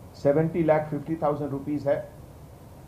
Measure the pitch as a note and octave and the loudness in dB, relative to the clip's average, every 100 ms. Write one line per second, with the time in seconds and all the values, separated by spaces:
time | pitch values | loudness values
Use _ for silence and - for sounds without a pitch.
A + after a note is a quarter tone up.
0 | - - C#3 D3 D#3+ F3 D#3 D#3 D3+ D3 | -20 -2 2 4 2 2 4 4 2 -4
1 | C#3+ D#3+ D3+ D3 D3 C#3 C#3+ D3 B2+ D3 | -4 -2 0 0 -4 -4 -4 -2 0 0
2 | - - - - - - - - | -2 -14 -18 -20 -20 -20 -20 -20